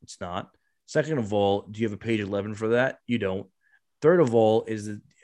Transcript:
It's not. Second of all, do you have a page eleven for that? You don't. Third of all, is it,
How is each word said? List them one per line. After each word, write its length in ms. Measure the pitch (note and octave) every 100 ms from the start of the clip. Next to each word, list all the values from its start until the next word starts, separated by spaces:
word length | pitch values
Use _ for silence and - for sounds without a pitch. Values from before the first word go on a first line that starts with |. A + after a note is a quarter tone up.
It's 160 | - -
not. 280 | F2 F2+ - _ _ _ -
Second 320 | D#3 D3 D3+
of 140 | G#2
all, 280 | G#2 G2+ G2+ -
do 100 | G#2+
you 60 | A2+
have 60 |
a 60 | G2+
page 220 | A2+ A2
eleven 340 | G2 G2+ G#2
for 140 | G#2 A2
that? 300 | A#2 C3 - -
You 120 | A#2
don't. 280 | F#2+ F#2+ - _ _ _ _ _
Third 200 | D3+ F3+
of 140 | C3
all, 300 | A2+ A2 A2+ A2+
is 220 | A2 G#2
it, 120 | G#2 - _